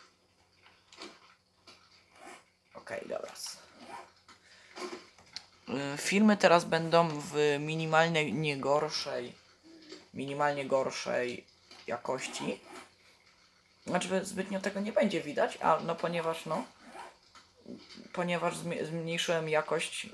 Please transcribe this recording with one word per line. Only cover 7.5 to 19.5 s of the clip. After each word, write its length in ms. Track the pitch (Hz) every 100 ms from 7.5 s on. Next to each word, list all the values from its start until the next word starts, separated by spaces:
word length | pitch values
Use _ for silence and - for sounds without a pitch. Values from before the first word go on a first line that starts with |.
| 143
minimalnie 720 | 151 160 160 156 165 165 151
nie 260 | 113 156 139
gorszej, 760 | 131 147 156 - 143 127 123 - - _ - - - - -
minimalnie 520 | - 135 139 147 143 135
gorszej 800 | 135 135 - - 123 123 117 - - - - -
jakości. 720 | 117 - 131 - - 147 - - - - _ _ _ _ _ _ _ _ _ -
Znaczy, 380 | 180 175 190 190
zbytnio 340 | 185 190 190
tego 200 | 202 196
nie 120 | 208
będzie 300 | - 214 165
widać, 360 | 147 139 - -
a 180 | - 156 156
no 100 | 165
ponieważ, 500 | 170 170 165 160 160
no, 180 | 170 254 - - - - - _ - - _ - - - - -
ponieważ 440 | - 175 175 170 170
zmi-, 280 | 165 - 156
zmniejszyłem 640 | 165 165 170 - 165
jakość, 580 | 160